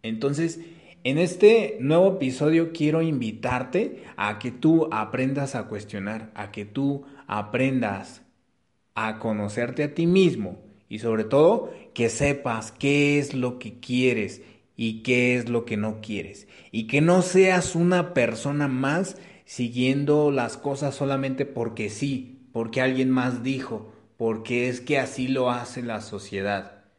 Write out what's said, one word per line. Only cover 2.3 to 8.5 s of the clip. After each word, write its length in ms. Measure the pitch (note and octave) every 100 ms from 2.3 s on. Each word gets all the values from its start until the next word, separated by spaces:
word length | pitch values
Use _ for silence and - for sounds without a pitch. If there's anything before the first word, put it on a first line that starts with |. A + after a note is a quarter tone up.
| B2+ D3 E3 E3
quiero 300 | - D3+ D#3
invitarte 1000 | E3 C#3 A2+ G#2+ A#2+ B2 B2 F3+ A#3+ - - -
a 220 | G#2 G#2
que 100 | B2+
tú 400 | - D#3+ E3 -
aprendas 640 | A2 G#2+ B2 C3 C#3 C3+
a 140 | B2 G#2
cuestionar, 640 | G#2 - G#2 G2 A2 A2
a 180 | - G2+
que 140 | A2 G#2
tú 400 | C#3 C#3 C#3 - - -
aprendas 960 | G#2 G#2 B2 C3 C3 A2 G2 - - _ _ _